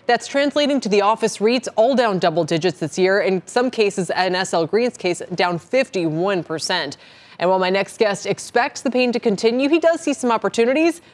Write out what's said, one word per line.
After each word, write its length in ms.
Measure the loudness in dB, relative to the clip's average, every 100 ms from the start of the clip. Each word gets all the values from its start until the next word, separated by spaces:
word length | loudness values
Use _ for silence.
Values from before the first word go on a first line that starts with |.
| 0
That's 220 | 0 0
translating 520 | -2 0 0 0 0
to 80 | 2
the 140 | 2
office 380 | 2 2 -2 0
reits 260 | 0 0 -2
all 200 | 0 2
down 260 | 2 2 2
double 240 | 0 0
digits 340 | 0 0 0 -2
this 180 | -6 0
year, 240 | 2 2
in 220 | 0 -2
some 260 | -2 -2 0
cases, 400 | 0 0 0 -4
in 240 | -2 0
S 200 | -2 -2
L 120 | -2 0
Green's 300 | 0 0 -2
case, 240 | -4 -4 -6
down 240 | -2 -2 -2
fifty-one 840 | -2 -2 0 -2 -2 0 0 -2
percent. 520 | -4 -8 -4 -4 -4 -10 -20 -20 -20 -4
And 80 | 0
while 120 | 2
my 100 | 2
next 280 | 0 -2 0
guest 280 | 0 0 -4
expects 540 | -6 -2 -2 -2 -2
the 100 | -2
pain 220 | 0 0
to 80 | 0
continue, 480 | 0 0 0 2 2
he 100 | 2
does 220 | 2 0
see 120 | -2
some 200 | -2 0
opportunities. 680 | 0 0 0 2 2 2 0 -12